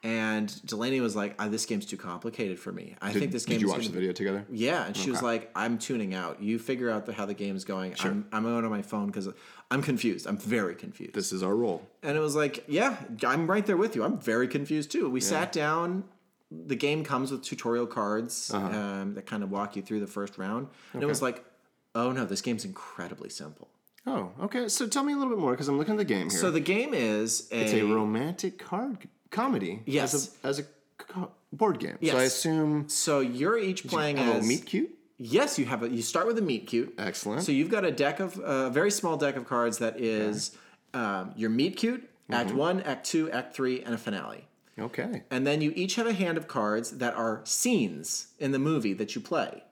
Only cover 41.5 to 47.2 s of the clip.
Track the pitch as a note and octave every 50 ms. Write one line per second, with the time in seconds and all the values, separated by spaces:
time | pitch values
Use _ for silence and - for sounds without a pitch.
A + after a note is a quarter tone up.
41.5 | A2+ A#2+ C#3 F3+ F#3 - - A3+ B3 C4 - - _ _ _ _ B2 A#2+ A#2+ F#2+
42.5 | A2 C3+ C#3+ E3+ F#3 F#3+ - D#3 C3+ B2 - - - E3 D#3 D#3+ - B2 B2 -
43.5 | - - C3+ B2+ B2+ B2+ - - A#2 G#2 - - G#2 F#2+ C#2+ A1 G#1+ - - -
44.5 | _ _ _ _ _ - A2 A#2+ - - B2 A3+ B3 - - - C3 B2+ C3 C#3+
45.5 | D3 D#3 D#3 D3 D#3 - F3+ F#3+ - - A#3 A#3 A3 F3+ F#3+ F3 E3 D#3+ D3+ -
46.5 | - C3 G#2+ G#2 G#2 A2+ A#2 - - C3+ B2+ A#2+ - -